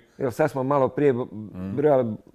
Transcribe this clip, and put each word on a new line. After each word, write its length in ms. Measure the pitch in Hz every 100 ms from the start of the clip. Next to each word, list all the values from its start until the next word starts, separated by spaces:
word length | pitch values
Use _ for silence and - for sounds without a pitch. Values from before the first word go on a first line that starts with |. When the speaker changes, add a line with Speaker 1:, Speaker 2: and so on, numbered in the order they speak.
| - -
Speaker 1:
Evo, 140 | 131
sad 200 | 110 156
smo 120 | 135
malo 240 | 131 143 127
prije 240 | - 147
bo-, 120 | 123 127
Speaker 2:
Mhm. 500 | 107 107 92 95 131
Speaker 1:
brojali 400 | 147 135 117 107 -